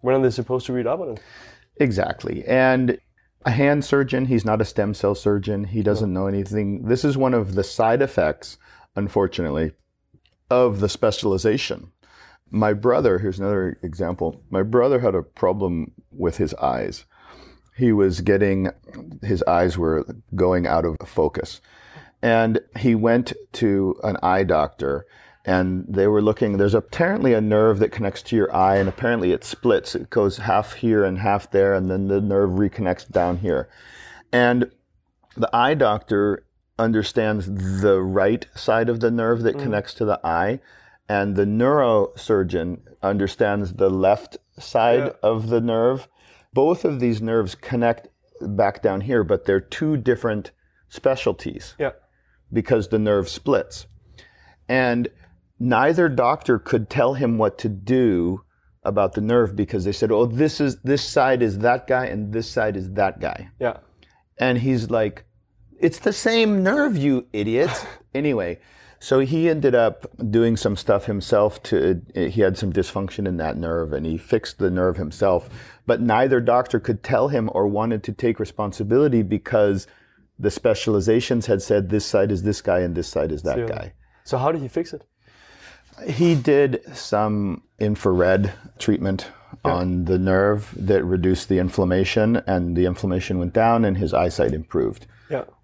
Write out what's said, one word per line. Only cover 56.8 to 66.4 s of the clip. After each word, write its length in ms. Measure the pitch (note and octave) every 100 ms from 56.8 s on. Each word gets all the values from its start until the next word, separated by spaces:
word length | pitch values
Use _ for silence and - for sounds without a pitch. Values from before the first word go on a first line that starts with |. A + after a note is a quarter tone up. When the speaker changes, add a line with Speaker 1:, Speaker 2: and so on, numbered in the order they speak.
| G#2+
Speaker 2:
tell 240 | C3+ B2 C3+
him 220 | C3 A2+
what 200 | G#2+ -
to 100 | A2+
do 720 | G2 G2 C3 B2 F#2 E2+ F#2+ _ _ _ _
about 300 | - G#2 G2
the 80 | -
nerve 340 | G#2+ A#2+ A2+ G2
because 280 | G2+ G#2+ F3
they 60 |
said, 200 | - A2
"Oh, 140 | G#2+ A#2+
this 360 | A2+ D#3 D3+
is, 160 | C#3+ A#2
this 200 | B2 C#3
side 380 | - - C3+ C3
is 180 | A#2 G2
that 280 | A#2 B2+ -
guy 180 | B2+ B2+
and 260 | G2 G#2
this 160 | A2 A2+
side 280 | - G#2+ G2
is 140 | F#2
that 260 | G2 G2 -
guy." 300 | - - - _
Speaker 1:
Yeah. 180 | B2 - _ _ _ _ _ -
Speaker 2:
And 220 | B2+ B2
he's 300 | B2+ C3 A2
like, 360 | A2+ G#2+ - - _ _ _ - -
"It's 200 | E3 D#3+
the 140 | -
same 500 | G#3 - A3+